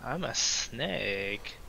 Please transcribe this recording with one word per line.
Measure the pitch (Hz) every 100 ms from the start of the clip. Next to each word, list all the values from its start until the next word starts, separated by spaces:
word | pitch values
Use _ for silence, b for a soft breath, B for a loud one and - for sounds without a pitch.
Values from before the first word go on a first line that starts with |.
I'm | 120 151
a | 147
snake. | - - - - 117 143 - 101 98 98 104 - -